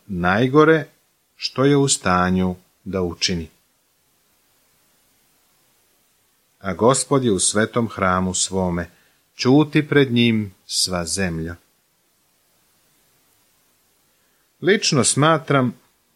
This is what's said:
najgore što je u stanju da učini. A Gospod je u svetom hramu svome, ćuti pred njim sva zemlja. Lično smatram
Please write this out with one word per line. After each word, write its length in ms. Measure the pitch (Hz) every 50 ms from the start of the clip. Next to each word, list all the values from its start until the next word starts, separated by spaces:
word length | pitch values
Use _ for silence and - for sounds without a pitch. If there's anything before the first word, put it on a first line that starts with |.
| _
najgore 800 | - 98 87 87 87 92 107 127 131 131 151 156 156 160 156 139 - _ _ _ _ _ _ _ _ _
što 280 | - - - - - 131
je 120 | 143 147
u 120 | 139 139 139
stanju 680 | - - - 95 90 90 90 90 92 92 92 90 90 - _ _ _ _ -
da 180 | 95 90 95 92
učini. 460 | 87 85 - - - 95 85 80 73 _ _ _ _ _ _ _ _ _ _ _ _ _ _ _ _ _ _ _ _ _ _ _ _ _ _ _ _ _ _ _ _ _ _ _ _ _ _ _ _ _ _ _ _ _ _ _ _ _ _ _ _ _ _ _ _ _ _ _ _ _ _
A 140 | - 95 95
Gospod 500 | - 107 120 135 - - - 143 139 127
je 80 | 120 98
u 60 | 92
svetom 500 | - - - 104 110 110 - 123 117 107
hramu 460 | - - 98 92 92 92 92 92 90
svome, 560 | - - - 92 95 92 90 87 87 85 - _ _ _ _ _ _ _ _ _
ćuti 520 | - - 123 131 147 151 147 - 156 147 151
pred 240 | 143 143 139 123 120
njim 420 | 120 120 117 113 110 107 101 - _ _
sva 400 | - - - - 92 92 87 85
zemlja. 500 | 80 82 95 98 90 82 82 80 82 85 - _ _ _ _ _ _ _ _ _ _ _ _ _ _ _ _ _ _ _ _ _ _ _ _ _ _ _ _ _ _ _ _ _ _ _ _ _ _ _ _ _ _ _ _ _ _ _ _ _ _ _ _ _ _ _ _ _ _ _ -
Lično 440 | - 160 208 214 - - 170 135 107
smatram 720 | - - 131 143 160 165 151 147 - 143 139 127 120 - _ _ _ _ _ _ _ _